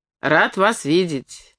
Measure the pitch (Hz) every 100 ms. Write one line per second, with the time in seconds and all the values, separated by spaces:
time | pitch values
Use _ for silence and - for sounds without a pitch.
0 | _ _ 135 156 226 - 202 226 139 170
1 | 180 139 - - -